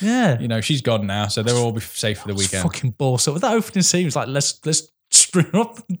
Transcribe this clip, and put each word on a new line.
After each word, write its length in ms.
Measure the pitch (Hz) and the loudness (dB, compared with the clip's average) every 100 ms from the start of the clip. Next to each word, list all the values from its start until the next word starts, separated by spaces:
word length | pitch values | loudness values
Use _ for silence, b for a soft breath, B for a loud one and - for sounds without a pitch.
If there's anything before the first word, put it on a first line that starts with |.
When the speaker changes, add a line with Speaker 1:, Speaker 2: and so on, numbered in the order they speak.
Speaker 1:
Yeah. 380 | 202 247 214 117 | 0 2 2 2
Speaker 2:
You 80 | 127 | 0
know, 120 | 113 | -2
she's 220 | - 143 | 0 0
gone 240 | 120 110 101 | 0 0 0
now, 220 | 101 104 | -2 -2
so 140 | 120 | -2
they'll 120 | 110 120 | 0 2
all 140 | 117 | 2
be 80 | 110 | -2
safe 380 | - - 110 104 | -8 -4 -4 -4
for 100 | 107 | -6
the 60 | |
Speaker 1:
It's 80 | 98 | -4
Speaker 2:
weekend. 200 | 98 95 | -2 0
Speaker 1:
fucking 260 | 87 - 127 | -2 -2 -6
balls 340 | - 139 127 - | -2 -2 0 0
up. 80 | 151 | 0
That 140 | 220 | 0
opening 280 | 226 214 196 | 0 0 0
scene 220 | 175 180 | 2 2
was 120 | 170 143 | 0 -2
like, 120 | 117 | -2
"Let's, 320 | 139 - - 151 | -2 -2 -4 -2
let's 220 | 160 - _ - | -2 -4 _ 2
spring 360 | - - 185 - | 2 4 2 2
her 80 | 190 | 2
up 180 | 233 - - | 0 -6 -10
and 100 | 180 | -10